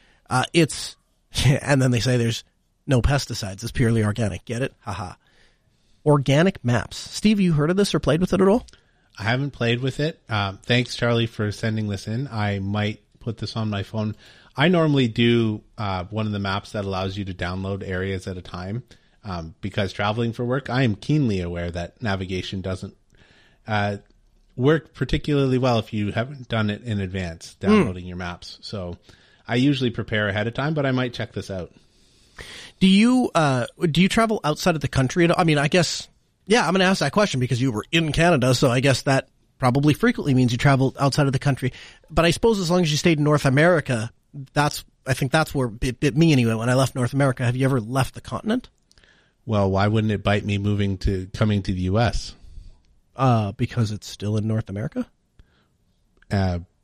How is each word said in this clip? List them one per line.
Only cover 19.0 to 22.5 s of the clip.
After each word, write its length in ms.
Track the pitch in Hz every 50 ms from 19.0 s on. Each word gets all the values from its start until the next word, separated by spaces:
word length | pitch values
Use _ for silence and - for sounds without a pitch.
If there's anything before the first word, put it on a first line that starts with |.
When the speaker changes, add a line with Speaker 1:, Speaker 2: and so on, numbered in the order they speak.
| _ _ _ _
Speaker 2:
Um, 320 | - 104 90 85 80 82 - _
because 320 | - 95 - 113 98 92
traveling 400 | - - 101 104 107 120 120 117
for 120 | 110 - 123
work, 240 | 120 127 139 - -
I 140 | 120 131
am 140 | 135 113 98
keenly 440 | - - - 147 156 139 113 98 92
aware 300 | 87 85 87 87 85 87
that 320 | 82 90 85 - _ -
navigation 580 | 123 104 98 95 95 90 95 90 - -